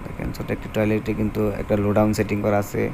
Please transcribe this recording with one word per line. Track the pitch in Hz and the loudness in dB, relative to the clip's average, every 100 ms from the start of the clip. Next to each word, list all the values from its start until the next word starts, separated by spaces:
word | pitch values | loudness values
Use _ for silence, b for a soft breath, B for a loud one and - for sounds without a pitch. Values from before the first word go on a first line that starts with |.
দেখেন | - - - | -12 -8 -6
ছোট্ট | - - | -6 -6
একটা | 110 - | -6 -4
টয়লেটে | - 107 107 107 | 0 2 2 0
কিন্তু | 107 107 104 107 98 | -2 0 0 0 -2
একটা | - 107 | 0 2
low | 101 | 2
down | 104 107 | 4 4
setting | 107 107 104 | 4 0 0
করা | 104 104 | 2 0
আছে | 101 113 107 | 0 -2 -2